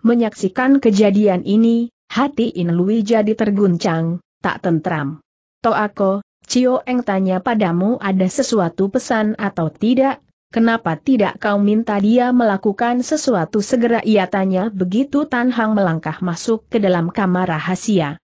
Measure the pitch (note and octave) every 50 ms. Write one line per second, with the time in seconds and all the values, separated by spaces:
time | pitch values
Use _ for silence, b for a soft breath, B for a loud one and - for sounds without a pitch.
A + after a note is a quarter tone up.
0 | - A3 A#3+ A#3+ A3+ G#3+ - - - F#3 - - B3+ C4 C#4 C#4 - A#3 G3+ G3
1 | G#3+ G3+ G3 G3+ G#3+ G3+ F#3 F3+ - F#3+ G3+ A3 A3+ A#3 A#3 A#3 A#3 A#3 _ _
2 | _ _ - A3+ C4+ C#4+ - - A#3 A#3 - F#3 F3+ E3+ E3 F3 F3+ G3 A3 A#3
3 | G#3 G3+ A#3 A3 G#3+ G#3 G#3+ - A3+ G#3+ G3+ G3 G#3 F#3+ E3+ E3+ - F#3+ E3 D#3+
4 | E3 E3 E3+ F3 _ _ _ _ - F#3 - - - F#3 E3+ D#3 D#3 F3+ E3+ D3+
5 | C#3+ C#3 D#3 D3+ _ _ _ _ _ _ _ _ - A3+ A3 E3 G#3 G#3 _ -
6 | G3+ F#3+ G3 G3+ - _ _ _ _ - - B3 B3+ B3+ B3 - - - B3+ B3
7 | A#3+ - G3 F#3+ F#3+ F#3 F#3 F#3 F#3 B3+ A#3 G#3+ G#3 E3+ E3+ F3 F#3 G#3 B3+ -
8 | - G3 F#3+ F#3 F#3 F#3 - - B3+ - A#3 G#3+ F3+ E3 - - F#3+ G3 - B3+
9 | - - B3+ A3 G#3+ G#3+ A3 - G#3+ G3 - - E3 D#3 - - G#3 A3+ B3+ B3+
10 | C4 C4+ - - _ _ _ _ _ _ - A#3 A3+ A#3 A3+ A3+ - F3 D#3+ D3+
11 | _ - C4 A3+ G3 F3+ - - - G#3+ G3+ G3+ G3+ G#3 G#3+ A3 A#3 A3 G#3 G3+
12 | G3 G#3+ A#3 B3 B3 B3 B3 B3 A#3+ G#3+ G3 F#3+ - A3 G3 - A#3+ A#3 B3 B3
13 | B3 - D#4 D4+ - - A#3 F3+ D#3+ - - G#3+ G3+ - C4 A#3+ A#3 A3+ A#3 A3+
14 | - A3 G#3+ G3+ F#3 F3+ - G3 F#3+ F#3+ F#3 F#3 F#3+ A#3 G#3 F#3 F#3 F3+ F#3+ A#3
15 | C4+ C#4 - C#4+ D4+ D4+ - A#3+ A#3+ B3+ A#3+ A3+ A3+ G#3+ A3 G3+ G3 F3 D#3+ D#3+
16 | - D#3 D#3 - F#3 F3 E3 - - - A3+ A3 _ _ - A3+ G3+ F#3+ F3+ F3
17 | E3 F3 - - G3+ F#3 F3+ F3+ F#3 F3+ D#3+ D3+ D3 E3+ F#3 - - - G#3 F3+
18 | D3+ C#3+ D3+ - _